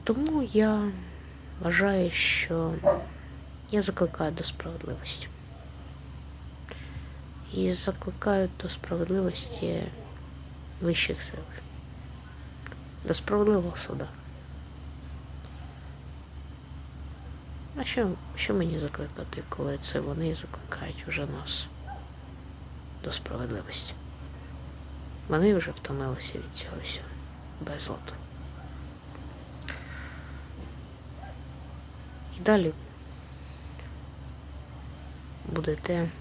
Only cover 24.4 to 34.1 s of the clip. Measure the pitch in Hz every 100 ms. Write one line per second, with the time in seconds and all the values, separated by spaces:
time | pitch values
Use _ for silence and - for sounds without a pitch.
24.4 | - - - - - - - - - 156
25.4 | 196 196 156 151 - 139 135 127 - -
26.4 | - - - - - - - - - -
27.4 | - - - 143 - - - - - -
28.4 | - - - - - - - - - -
29.4 | - - - - - - - - - -
30.4 | - - - - - - - - - -
31.4 | - - - - - - - - - -
32.4 | 180 214 165 156 - - - - - -
33.4 | - - - - - - -